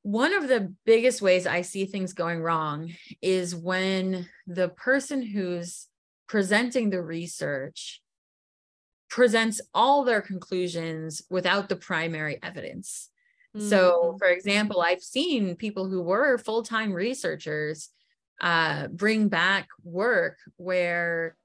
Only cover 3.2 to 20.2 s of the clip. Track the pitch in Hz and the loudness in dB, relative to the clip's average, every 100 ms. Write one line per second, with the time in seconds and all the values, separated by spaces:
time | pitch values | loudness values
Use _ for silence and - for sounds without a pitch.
3.2 | 190 185 175 175 170 185 190 190 185 185 | 0 0 -2 -6 -2 0 0 0 0 -4
4.2 | 180 - - 175 180 - 247 269 262 277 | -6 -16 -10 -2 -2 -2 0 0 0 -6
5.2 | 233 202 180 175 175 - - _ _ _ | -4 -4 -2 -4 -6 -12 -18 _ _ _
6.2 | - 214 190 208 247 247 214 185 160 165 | -2 0 2 2 2 0 0 -2 -4 -8
7.2 | 170 - 147 139 139 - - - _ _ | -8 -6 -6 -4 -8 -12 -16 -16 _ _
8.2 | _ _ _ _ _ _ _ _ _ - | _ _ _ _ _ _ _ _ _ 4
9.2 | 247 226 226 214 - - 247 285 254 220 | 6 6 2 -2 -4 2 4 4 4 0
10.2 | - 185 - 185 180 170 165 160 160 156 | 0 -10 -6 -4 -2 -4 -6 -6 -8 -12
11.2 | - 185 180 196 196 185 - 165 165 156 | -4 -2 0 0 0 -6 -4 -4 -2 -4
12.2 | 156 139 170 185 - - - - - _ | -6 -6 -10 -10 -12 -12 -12 -14 -16 _
13.2 | _ _ _ 214 208 202 180 170 170 190 | _ _ _ -8 2 6 6 6 2 2
14.2 | 196 180 202 202 214 190 170 180 - 254 | 2 2 2 0 2 2 2 0 -2 -2
15.2 | 349 269 196 170 220 208 190 185 170 202 | 0 0 0 -4 -6 -4 -4 -2 0 2
16.2 | 285 247 - 226 226 226 220 175 220 262 | 2 0 0 -4 -2 -4 -2 -2 -2 -2
17.2 | 170 156 - 151 151 156 - _ _ _ | -6 -6 -6 -4 -4 -8 -14 _ _ _
18.2 | _ _ 175 165 160 151 143 170 208 220 | _ _ 0 2 2 0 -6 -2 0 2
19.2 | 208 175 180 196 - - 175 170 233 208 | 2 4 2 2 -2 -18 -10 -2 0 2